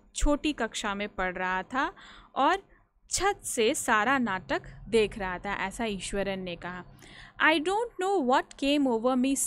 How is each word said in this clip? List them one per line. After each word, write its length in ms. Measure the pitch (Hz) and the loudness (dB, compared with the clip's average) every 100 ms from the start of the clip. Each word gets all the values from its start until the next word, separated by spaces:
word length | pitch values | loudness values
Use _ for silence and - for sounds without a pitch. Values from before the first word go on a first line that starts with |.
| - - | -10 0
छोटी 380 | 302 294 311 | 2 2 0
कक्षा 420 | 285 226 - 214 196 | -2 -4 -4 -4 -4
में 140 | 208 | -6
पढ़ 280 | - 185 180 | -4 -4 -2
रहा 260 | 185 185 | -2 -2
था 300 | 185 262 311 - - - - - | -2 -2 -2 -6 -20 -20 -10 0
और 320 | 277 381 - - _ _ _ | 2 0 -6 -20 _ _ _
छत 320 | - 381 403 - | 0 0 0 -4
से 300 | - 220 311 | 0 2 2
सारा 420 | - 220 214 277 | 2 2 4 2
नाटक 440 | 226 185 - 330 - - - | 0 -4 -4 -4 -4 -16 0
देख 280 | 220 208 214 | 2 2 -2
रहा 220 | 190 180 | -6 -6
था, 140 | 202 | -6
ऐसा 320 | 196 190 190 226 | -4 -6 -4 -4
ईश्वरन 540 | 196 - 202 196 190 | -4 -4 -4 -2 -4
ने 160 | 185 170 | -8 -10
कहा। 300 | 175 180 - - - - - - | -10 -12 -16 -20 -20 -20 -20 2
I 160 | 302 320 | 4 4
don't 460 | 320 403 466 - 370 | 2 0 -2 -2 0
know 180 | 392 247 | 2 4
what 300 | 277 370 - | 2 2 -2
came 280 | 277 294 269 | 2 4 2
over 280 | 226 240 262 | 2 2 2
me 200 | 262 269 | 2 0